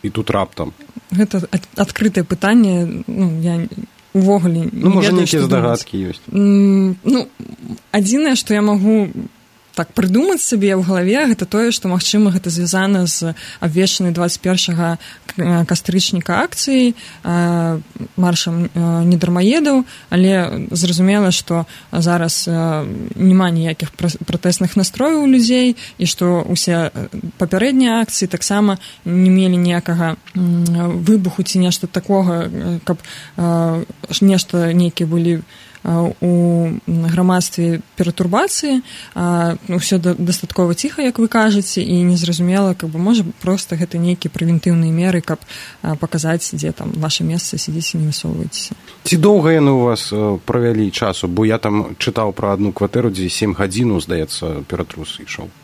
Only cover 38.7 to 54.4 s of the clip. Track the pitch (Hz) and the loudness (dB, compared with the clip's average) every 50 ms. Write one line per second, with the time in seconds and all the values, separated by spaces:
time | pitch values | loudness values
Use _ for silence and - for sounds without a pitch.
38.7 | 269 254 254 - - - - - - - 175 175 175 170 170 170 165 - - - | 0 -2 -2 -6 -20 -20 -20 -12 -6 -4 -2 0 2 2 0 0 -2 -4 -6 -4
39.7 | 175 180 - - 196 180 165 180 175 - 175 170 180 - - - - - 180 170 | -4 -2 0 0 0 2 2 0 0 0 0 -2 -2 -4 -4 -6 -2 0 0 0
40.7 | 170 - - 302 - - 285 254 233 - 226 220 - 226 214 220 202 202 190 - | 0 -2 -4 -6 -4 -2 -2 -2 0 0 -2 2 2 2 4 4 2 2 0 -2
41.7 | - 190 - - 175 175 175 175 180 170 165 170 170 156 175 175 185 196 202 190 | -4 -4 -2 0 2 2 4 4 2 2 0 -2 -2 0 0 2 2 2 2 0
42.7 | 180 185 175 160 156 160 180 202 240 226 185 165 - - - 180 190 190 - - | 0 -2 -6 -8 -4 -2 0 2 2 2 0 -2 -6 -6 -2 -2 -2 -2 -2 -6
43.7 | 170 156 175 175 - 170 170 175 180 180 - 160 - - 170 165 170 160 - 185 | -4 -4 -4 -4 -2 -2 0 0 0 -2 -4 -8 -4 -2 0 2 0 2 2 2
44.7 | 170 165 165 160 160 165 175 185 180 170 - - 160 - - - - - - - | 2 2 2 2 2 2 2 2 0 0 -2 -2 -6 -6 -8 -18 -18 -18 -18 -20
45.7 | - - - 160 156 143 - 160 - 165 151 160 165 170 - - - - 151 156 | -14 -8 -6 -4 -4 -4 -4 -4 -4 -2 -2 0 -2 -2 -4 -6 -8 -6 -6 -6
46.7 | 160 - - - - 156 156 156 147 - 165 160 165 175 - - - 165 - - | -6 -6 -8 -8 -4 -4 -4 -4 -2 -2 -2 -2 -2 -4 -4 -6 -6 -6 -6 -6
47.7 | 151 165 160 - - 165 156 156 143 - - - - - - 156 - - - - | -6 -6 -6 -4 -4 -2 -2 -2 -2 -4 -6 -6 -6 -6 -6 -8 -8 -10 -10 -10
48.7 | - - - - - - - - - 165 151 208 208 196 151 160 165 160 147 139 | -12 -16 -16 -20 -20 -12 -4 -2 0 4 4 4 4 4 4 4 4 4 4 4
49.7 | 135 127 120 120 113 107 - - 104 104 107 104 98 87 - - 113 123 120 117 | 4 4 2 2 0 -2 -4 -4 -2 -2 0 0 -2 -2 -2 -2 -2 0 0 0
50.7 | 117 107 107 98 - - 117 101 92 - - 90 87 101 110 110 110 113 - 107 | 2 2 0 0 0 -2 -2 -2 -2 -2 -4 -2 0 0 2 2 0 0 0 0
51.7 | 104 104 104 - 87 - - - 98 117 110 104 95 - - 101 101 95 104 101 | 0 0 -2 -4 -8 -6 -6 -4 -2 -2 -2 -2 -2 -2 -2 -2 0 0 0 -2
52.7 | 95 - 101 101 - 127 117 117 95 92 92 87 - - 110 104 90 85 101 95 | 0 -2 -4 0 0 0 0 0 -2 -2 -4 -4 -2 -2 -2 -2 0 -2 -2 -2
53.7 | 92 110 127 117 104 85 - - 92 82 78 76 - - | 0 0 0 2 0 0 -2 -2 -4 -4 -4 -4 -6 -8